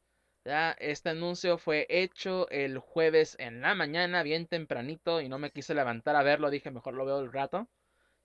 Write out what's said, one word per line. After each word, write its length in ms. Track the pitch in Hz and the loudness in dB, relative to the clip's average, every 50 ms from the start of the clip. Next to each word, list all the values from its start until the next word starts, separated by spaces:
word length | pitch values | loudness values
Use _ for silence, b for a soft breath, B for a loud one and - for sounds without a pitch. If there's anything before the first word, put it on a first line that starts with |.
| _ _ _ _ _ _ _ _ - | _ _ _ _ _ _ _ _ -6
¿Verdad? 320 | 127 143 156 165 165 - - | -2 0 2 2 0 -2 -2
Este 320 | - 147 147 - - - | -4 -4 -4 -4 -4 -6
anuncio 480 | 160 165 170 175 175 - - 180 170 165 | -4 -4 -4 -4 -4 -2 0 0 0 2
fue 280 | - 165 151 151 - - | 2 0 0 0 0 2
hecho 580 | 156 180 185 185 - - - 190 185 185 180 - | 2 0 0 0 -4 -6 -4 -2 0 0 0 0
el 280 | - 143 139 135 131 127 | 0 -2 -2 -2 -4 -6
jueves 580 | - - - 165 160 160 160 156 156 156 - - | -8 -4 0 2 4 6 6 6 4 4 0 -10
en 200 | 127 117 117 120 | -10 -10 -6 -2
la 120 | 135 175 208 | 0 0 2
mañana, 480 | 185 160 143 156 170 180 175 180 175 | 2 0 -2 0 0 0 2 2 0
bien 240 | 156 147 156 165 170 | 0 0 -2 -2 -2
tempranito, 760 | - 175 165 156 - 139 120 120 143 160 160 - 170 165 160 | -4 -6 -4 -4 -4 -4 -4 -4 -6 -8 -6 -2 0 0 0
y 80 | 143 127 | -2 -4
no 100 | 131 139 | -6 -6
me 120 | 147 143 | -8 -8
quise 240 | - 147 135 - 156 | -8 -8 -6 -2 0
levantar 420 | 147 135 120 117 113 - 147 147 | 0 2 0 0 -2 0 2 4
a 60 | 147 | 6
verlo, 280 | 135 143 147 147 151 143 | 6 6 4 4 2 0
dije, 200 | 143 139 - 147 | 0 -2 -4 -6
"Mejor 240 | 131 113 - 135 123 | -12 -10 -10 -8 -6
lo 100 | 131 135 | -4 -2
veo 160 | 135 139 139 | 0 0 -2
el 120 | 135 120 | -2 -4
rato, 360 | 120 135 139 - - 190 240 - _ _ _ _ _ _ _ _ _ _ | -4 -4 -4 -2 -4 -6 -6 -8 _ _ _ _ _ _ _ _ _ _